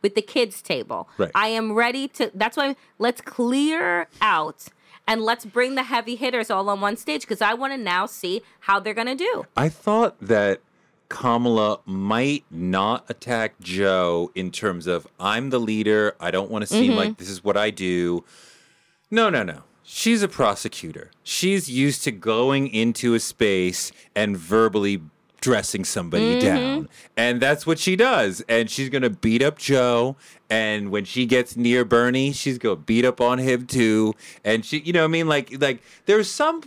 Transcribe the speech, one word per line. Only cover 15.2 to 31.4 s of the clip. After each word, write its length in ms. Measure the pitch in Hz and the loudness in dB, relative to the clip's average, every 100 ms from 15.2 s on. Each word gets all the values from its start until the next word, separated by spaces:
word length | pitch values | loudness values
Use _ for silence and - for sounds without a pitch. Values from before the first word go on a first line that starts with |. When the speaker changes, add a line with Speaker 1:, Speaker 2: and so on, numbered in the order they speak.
| 95 110 135 | -4 -2 -2
Speaker 2:
the 80 | 127 | -2
leader, 560 | 110 107 107 107 104 - | 0 0 2 4 2 -2
I 120 | 87 | -4
don't 200 | 92 98 | -2 -2
wanna 140 | 107 104 | -6 -2
seem 220 | 214 254 | 2 2
Speaker 1:
Mm-hmm. 60 | 220 | 2
Speaker 2:
like 200 | 214 220 | -2 -6
this 120 | 90 | -12
is 140 | 95 | -6
what 120 | 101 - | 0 0
I 120 | 107 | 0
do." 540 | - 92 90 87 87 - - - - _ _ _ _ _ | -2 -2 0 0 -2 -6 -20 -20 -20 _ _ _ _ _
No, 180 | 220 226 | 0 2
no, 120 | 147 | 2
no. 200 | 95 76 - _ | -2 -8 -18 _
She's 380 | - - 226 226 | -16 -4 0 2
a 40 | 202 | 0
prosecutor. 840 | - 117 101 - - 82 78 - _ | 2 0 0 -6 -10 -14 -14 -18 _
She's 460 | - - 185 196 139 | -8 -2 0 0 -2
used 340 | 127 139 - | 0 2 2
to 80 | - | -4
going 560 | 104 107 110 127 139 139 | -4 -2 2 2 2 0
into 460 | 110 117 110 123 | 0 0 0 0
a 60 | 113 | 0
space 720 | - - 110 95 90 87 - - _ 104 | -2 0 2 2 0 -2 -8 -12 _ -2
and 200 | 104 95 | -2 -2
verbally 680 | 82 107 113 104 101 98 78 _ _ _ | 0 4 4 2 0 -2 -6 _ _ _
dressing 440 | - 113 - 98 92 | 0 0 0 -6 -4
somebody 540 | - 87 - 226 247 | -4 -2 0 2 2
Speaker 1:
Mm-hmm. 80 | 254 | 2
Speaker 2:
down. 420 | - 254 277 311 - - - | 2 0 -4 -6 -16 -10 -2
And 240 | 123 123 | 0 2
that's 280 | 135 147 - | 2 0 0
what 100 | 160 | 0
she 180 | - 185 | 0 2
does. 480 | 247 214 104 95 117 | 2 4 0 -2 0
And 180 | 117 110 | 2 2
she's 220 | - 135 | -4 -2
gonna 220 | 135 127 | 0 0
beat 320 | 98 110 117 | 0 0 2
up 160 | 139 147 | 0 -2
Joe. 560 | - 135 123 120 123 139 - - _ | 0 2 4 2 0 -4 -16 -20 _
And 400 | 110 110 104 101 | 0 0 -2 -2
when 160 | 104 95 | -4 -4
she 220 | 127 123 | -2 2
gets 280 | 127 | 2